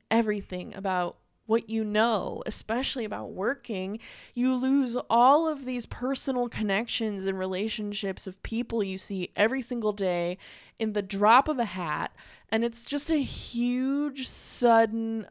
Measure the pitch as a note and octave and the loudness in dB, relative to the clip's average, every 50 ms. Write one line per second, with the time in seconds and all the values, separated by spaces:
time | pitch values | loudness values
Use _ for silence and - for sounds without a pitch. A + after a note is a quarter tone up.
0 | _ _ G#3 A#3 A3+ G#3+ G#3 G#3 G3 - F#3 F3+ F3+ F3 - - G3 F#3+ F#3 F3+ | _ _ 2 2 2 2 0 -2 -4 -6 -8 -8 -8 -10 -10 -6 -4 -2 0 0
1 | F3+ F3 - - _ _ _ _ _ - G#3+ A#3+ A#3 - A3+ A3 A3 G#3 G#3 G#3 | 0 -2 -4 -8 _ _ _ _ _ 0 0 0 2 0 -2 -2 -2 0 2 4
2 | A3+ A#3+ A3+ F#3 - - - - - - G#3 - - - A3 B3 C4+ - - C4+ | 4 4 2 0 0 -2 -6 -6 -4 -4 -4 -4 -2 -2 -2 -2 -2 -2 -4 -4
3 | A3+ G#3+ G3+ G#3 G#3+ F#3 F3 F3 F#3+ A3 A3 - - - A3 F#3 F#3 F#3+ G#3 A#3 | -4 -6 -6 -6 -8 -8 -6 -2 -2 -2 -2 -4 -6 -6 -6 -4 -4 -4 -6 -8
4 | - - - - - - _ A#3+ B3 C4 C4 B3 B3 C4 C4+ C#4+ C4 B3 A#3 B3 | -10 -14 -20 -20 -20 -10 _ 0 2 2 2 2 2 4 4 4 4 2 0 -4
5 | - - - A#3 A#3+ B3+ C#4+ D#4 E4 D#4+ D4+ C4+ C#4 B3 B3+ B3 A#3 - - - | -2 2 4 6 8 8 8 6 4 2 -2 -4 -6 -6 -6 -6 -6 -8 -8 -6
6 | A#3+ C4 C#4 - - C#4 B3+ B3 B3 A#3 - A3 A3 G#3 G3 G3+ A#3+ - - - | -4 -2 -2 -2 -2 -2 0 0 -2 -2 -2 -2 0 0 0 0 0 -2 -2 -2
7 | A#3 G#3+ G#3 G3 F#3+ F#3+ F#3+ F#3+ F#3 F#3+ F#3+ F#3 G#3 A3 - - G#3 G#3 G#3 G#3 | -2 -2 -2 -2 -2 -2 -2 -2 -2 -2 -2 -2 -2 -2 -2 -4 -4 -6 -4 -4
8 | - G3 F#3+ - - F#3+ F#3 - - - A3+ A3+ A#3+ - A3+ A3+ G3+ F#3+ F#3 F#3+ | -4 -4 -4 -6 -8 -10 -10 -10 -8 -6 -4 -4 -4 -2 -2 -2 -2 -2 -2 -4
9 | - - G3+ F#3 F3 - - - G3+ A3+ B3 C4+ A#3+ - B3 A#3+ A3 G#3+ G3+ G3+ | -6 -4 -4 -4 -4 -4 2 2 2 2 2 0 -4 -4 -4 -2 -2 -2 -2 0
10 | G3 F#3 F3 F3 F3 F3 F3+ - - - - - - - _ - - A3 G3+ G#3 | 0 0 0 0 0 -2 -4 -6 -10 -16 -20 -20 -20 -20 _ -6 -4 -2 -2 -2
11 | G3 F#3 G3 G3 G3+ G#3+ A3+ B3+ C#4 D4+ D4+ B3+ A#3 F#3 E3+ F#3 F3 D#3 D3+ D#3 | -2 -2 0 2 4 6 6 6 6 4 0 -2 -2 -2 -4 -4 -4 -4 -4 -4
12 | - - - - - - - - _ _ - A3 A#3 A#3+ A#3 - - - C#4 C#4+ | -4 -6 -8 -12 -20 -20 -20 -20 _ _ 0 0 0 0 -4 -6 -8 -4 -4 -4
13 | - - E4 D4 C4+ - - - - - - A#3 A#3+ B3 B3 B3+ C4 C4+ C#4 C#4+ | -2 0 0 0 0 -2 -6 -8 -10 -8 -4 -2 -2 0 0 0 0 0 0 0
14 | D4 D4 C#4+ C#4+ B3+ - - - - - - - B3 A#3+ A3+ A3+ A3+ A3 G#3+ A3+ | -2 -4 -4 -6 -10 -10 -10 -10 -10 -10 -2 2 4 6 8 6 6 4 2 -2
15 | A3+ A3+ A3+ A3+ G#3 - | -4 -2 -4 -4 -6 -4